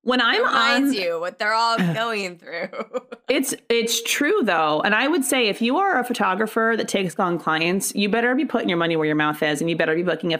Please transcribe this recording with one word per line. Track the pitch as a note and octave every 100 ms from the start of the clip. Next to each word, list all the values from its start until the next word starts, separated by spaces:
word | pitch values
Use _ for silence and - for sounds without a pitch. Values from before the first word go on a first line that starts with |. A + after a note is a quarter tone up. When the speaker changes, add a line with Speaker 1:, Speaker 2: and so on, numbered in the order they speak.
Speaker 1:
when | A3 B3+
I'm | A#3 G4
Speaker 2:
Reminds | A#4+ - A3+ A#3+ C#4 A3+
Speaker 1:
on |
Speaker 2:
you | F3 E3+
what | F3 F3+
they're | G#3
all | A3 A#3 A3+
Speaker 1:
<sighs> | F3+
Speaker 2:
going | E3+ A#3 A3 F#3+ F3
through. | D3+ E3 F3+
<laughs> | - A3 B3+ - A#3 -
Speaker 1:
It's, | C#4 C4+ - _
it's | A#3 A3+ -
true | - - C#4+ G#4
though. | A#3 E3+ D#3 D3+
And | G3+
I | G#3 C4+
would | E4+
say | C4 C4+ A3+
if | F#3+
you | A#3 C#4+
are | G4 D4
a |
photographer | - A#3+ G3+ F#3 G#3+ A#3 A3+ A3+
that | A3+
takes | G#3 F#3+ -
on | F#3 E3+
clients, | D#3+ D#3 E3 F#3+ F#3+
you | - G3+
better | A3 A#3+
be | B3+ D4
putting | A#3 A3+
your | F3
money | E3+ E3
where | D3+
your |
mouth | D3+ D3+ D3+
is, | D3+ D3+
and | E3
you | E3
better | D#3+
be | D#3+
booking | F3+ D#3+ F3
a | D#3+